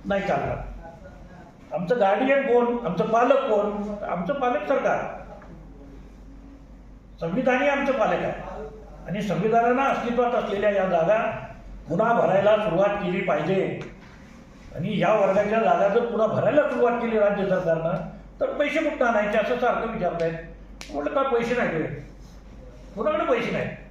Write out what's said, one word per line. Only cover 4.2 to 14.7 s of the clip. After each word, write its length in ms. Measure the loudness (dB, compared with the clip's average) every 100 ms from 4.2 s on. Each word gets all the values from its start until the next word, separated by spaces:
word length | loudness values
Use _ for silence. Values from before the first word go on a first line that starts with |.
| -2
पालक 340 | 0 0 0 0
सरकार, 360 | 0 2 0 -4 -10 -14 -18 -18 -20 -20 -20 -20 -20 -20 -20 -20 -20 -20 -20 -20 -20 -20 -20 -20 -8
संविधानही 480 | -4 0 2 2 2
आमचं 240 | 2 0
पालक 320 | 0 0 0
आहे 280 | -2 -6 -10 -12 -12 -14 -18 -16 -8
आणि 160 | -4
संविधानानं 600 | -2 0 2 4 4 2
अस्तित्वात 520 | 2 0 0 0 2
असलेल्या 360 | 0 -2 0 0
या 140 | 2 2
जागा 280 | 2 4 2 0 -6 -12 -16 -16 -16 -4
पुन्हा 240 | 0 2
भरायला 440 | 4 4 4 6 4
सुरुवात 360 | 2 2 2 2
केली 180 | -2 -2
पाहिजे. 600 | 0 0 2 0 0 -4 -10 -16 -20 -20 -20 -20 -20 -20 -14